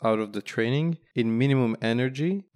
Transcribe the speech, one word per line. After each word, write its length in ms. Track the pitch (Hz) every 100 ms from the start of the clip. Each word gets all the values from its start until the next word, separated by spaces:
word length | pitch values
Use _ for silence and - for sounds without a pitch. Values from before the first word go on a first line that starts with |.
out 160 | 113 110
of 140 | 107
the 80 | 104
training 560 | - - 113 139 165 165 _ -
in 220 | 113 113
minimum 400 | 139 135 120 110
energy 600 | 113 117 131 131 160 196 -